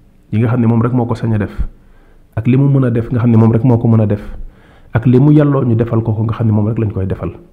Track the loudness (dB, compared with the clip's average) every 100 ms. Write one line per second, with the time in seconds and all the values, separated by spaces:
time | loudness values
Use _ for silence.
0 | _ _ _ -2 -2 0 0 0 0 -2
1 | -2 -4 -4 -4 -4 -6 -8 -10 _ -20
2 | _ _ _ -4 0 2 2 2 0 -2
3 | -4 -2 2 4 4 2 2 2 2 2
4 | 2 -2 -8 -14 -14 -18 _ _ -8 -2
5 | 2 4 4 4 4 0 0 0 0 -2
6 | -2 -2 -4 -2 0 0 0 -2 -4 -4
7 | -6 -6 -8 -12 -20